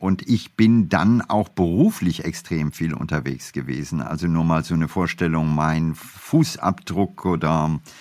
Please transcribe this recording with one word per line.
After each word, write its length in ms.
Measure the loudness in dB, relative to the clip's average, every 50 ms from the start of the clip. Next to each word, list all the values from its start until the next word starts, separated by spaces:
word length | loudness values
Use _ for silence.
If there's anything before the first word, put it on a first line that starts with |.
Und 260 | 0 0 0 0 0 0
ich 260 | 0 0 0 -4 0
bin 340 | 4 4 6 6 4 4 2
dann 320 | 2 2 4 4 4 2
auch 300 | 0 0 -2 -2 -2 -2
beruflich 760 | 0 0 2 2 4 4 4 4 4 2 -2 -2 -2 -2 -4
extrem 480 | -6 -8 -8 -8 -4 -2 -2 -2 -2
viel 220 | -4 -4 -4 -4 -4
unterwegs 580 | -4 -4 -4 -4 -4 -2 -4 -8 -8 -10 -10
gewesen. 480 | -10 -8 -6 -6 -6 -6 -6 -6 -6 -6
Also 260 | -4 -6 -6 -4 -2 0
nur 160 | 0 2 2
mal 200 | 2 2 0 0
so 80 | 0
eine 160 | -2 -2 -2 -2
Vorstellung, 640 | -2 -2 -2 -2 -2 -2 -2 0 0 0 0 0 0
mein 400 | 0 0 0 0 0 -2 -2 -4
Fußabdruck 1300 | -6 -12 -20 -20 -16 -6 0 2 2 2 2 -2 -4 -2 -2 -2 -4 -6 -6 -2 0 0 -2 -2 -4 -2
oder 520 | -2 0 0 0 0 2 2 0 0 -2 -4 -6 -12 -20 -20